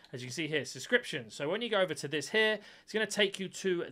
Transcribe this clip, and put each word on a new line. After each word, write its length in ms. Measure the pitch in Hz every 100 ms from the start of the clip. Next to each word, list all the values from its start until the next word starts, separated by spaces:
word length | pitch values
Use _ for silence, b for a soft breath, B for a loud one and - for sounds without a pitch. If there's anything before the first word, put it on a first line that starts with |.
| B
As 100 | 127
you 60 | 127
can 40 |
see 140 | 127 151
here, 180 | 151
subscription. 640 | 120 131 - 247 - 151 110
So 200 | - 147
when 100 | 214
you 80 | 233
go 120 | 202
over 120 | 175
to 160 | 147 143
this 220 | 151 -
here, 280 | 220 220 208 B B
it's 100 | -
gonna 120 | 214 214
take 320 | 208 196 196
you 100 | 185
to 360 | - 190 175 -